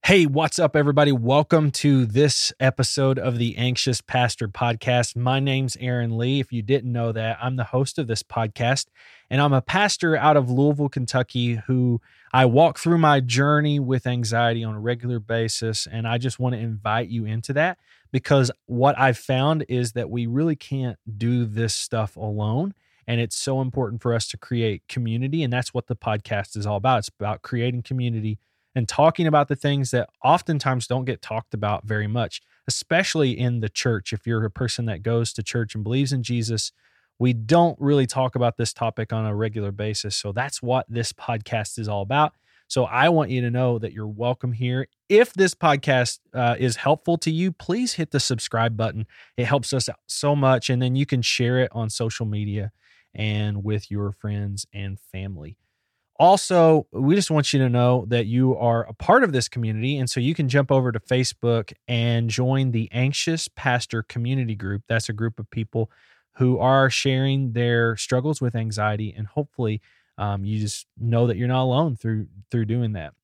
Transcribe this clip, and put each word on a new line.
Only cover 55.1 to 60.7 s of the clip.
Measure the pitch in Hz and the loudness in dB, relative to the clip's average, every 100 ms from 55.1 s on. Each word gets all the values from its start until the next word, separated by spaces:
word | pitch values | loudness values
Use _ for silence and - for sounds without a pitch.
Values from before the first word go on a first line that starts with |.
| 95 98 90 76 - _ _ _ _ _ _ | -12 -10 -12 -14 -20 _ _ _ _ _ _
Also, | 165 190 - 180 165 156 - | 6 6 4 6 6 6 2
we | 98 135 | -2 2
just | 196 185 | 2 2
want | 156 143 | 0 2
you | 143 | 2
to | 131 | 2
know | 120 123 123 104 | 4 4 4 2
that | 120 | -2
you | 110 120 131 127 | 0 2 2 2
are | 117 117 - | 2 0 -2
a | |
part | 113 - 226 | -6 4 4
of | 240 | 4
this | 135 110 | 0 -2
community. | - 113 107 123 143 | -4 -4 -2 -4 -2
And | 127 | -2
so | - | -2
you | 123 | -2
can | 165 143 | 0 2
jump | 139 135 | 2 4